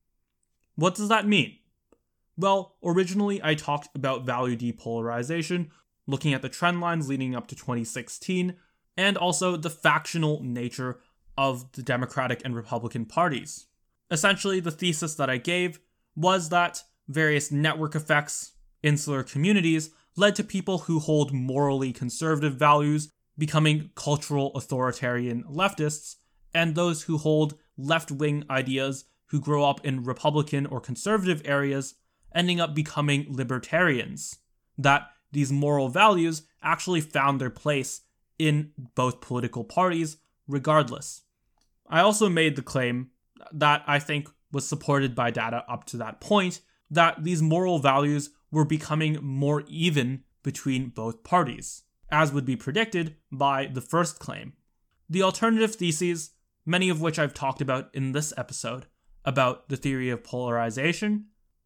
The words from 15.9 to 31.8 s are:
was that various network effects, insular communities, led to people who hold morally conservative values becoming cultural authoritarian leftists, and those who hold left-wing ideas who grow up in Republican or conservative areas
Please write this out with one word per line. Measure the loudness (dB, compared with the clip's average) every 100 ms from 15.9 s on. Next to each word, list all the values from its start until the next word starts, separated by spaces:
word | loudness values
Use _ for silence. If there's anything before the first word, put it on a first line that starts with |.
| _ _
was | 0 2 2 2
that | 2 2 -2 -18 _ -6
various | 0 2 2 0
network | 0 2 0 -2
effects, | -4 2 2 2 -8 -12 _ _ -2
insular | 2 2 0 -4
communities, | -2 0 4 4 4 2 0 _ _ 2
led | 4 4
to |
people | -4 -4 -2 -2
who | 0 -2
hold | 2 2 2
morally | 0 -2 2 2 2 -2
conservative | -4 -6 -4 0 2 0
values | 2 6 6 6 2 -2 _ _ -4
becoming | 0 4 4 4 -2
cultural | -6 -2 -2 0 -2 0
authoritarian | -4 -6 -2 -2 0 -2 -2 -2 -4
leftists, | -6 -2 -2 0 -4 -4 -12 -20 _ _ _
and | 0 0
those | 2 0 0
who | -2 0
hold | 2 4 2 -2 _ -8
left-wing | 0 0 -2 -2 0 -2 0
ideas | 0 0 0 -2 -4 -10 _ -4
who | -4
grow | 0 2 2
up | 2
in | -2 -4
Republican | -4 -2 0 0 0 -2
or | -2 -6
conservative | -8 -6 0 0 2 -2
areas | 0 0 2 -2